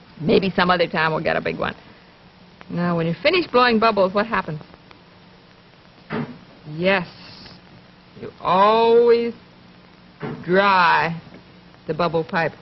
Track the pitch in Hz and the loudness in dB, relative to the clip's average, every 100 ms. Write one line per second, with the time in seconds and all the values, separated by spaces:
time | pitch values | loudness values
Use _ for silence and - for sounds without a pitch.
0 | - - 156 226 190 180 180 180 170 170 | -20 -8 0 2 2 0 0 2 0 -2
1 | 160 156 160 160 165 165 147 - - - | -2 -2 -2 -4 -4 -6 -8 -8 -18 -20
2 | - - - - - - - 170 175 170 | -20 -20 -20 -20 -20 -20 -10 -6 -4 -2
3 | 165 165 294 370 - 247 247 226 226 208 | -4 -2 0 0 0 2 2 4 2 2
4 | 185 202 226 202 185 151 - - - - | 0 0 -2 -4 -6 -10 -14 -20 -20 -20
5 | - - - - - - - - - - | -20 -20 -20 -20 -20 -20 -20 -20 -20 -20
6 | - 214 254 - - - 147 156 180 196 | -10 -8 -8 -12 -20 -20 -14 -4 -2 0
7 | 175 - - - - - - - - - | -4 -14 -20 -20 -20 -20 -20 -20 -20 -20
8 | - - 120 - - 180 208 220 226 233 | -20 -18 -18 -10 -2 2 4 4 4 4
9 | 240 233 233 226 - - - - - - | 6 4 0 -8 -18 -20 -20 -20 -20 -20
10 | - - - - 165 185 202 185 170 160 | -20 -14 -12 -10 0 2 4 4 4 2
11 | 156 165 - - - - - - - 156 | 0 -4 -12 -20 -20 -20 -20 -14 -8 -4
12 | 175 165 160 175 160 - | -2 -2 -4 -4 -4 -2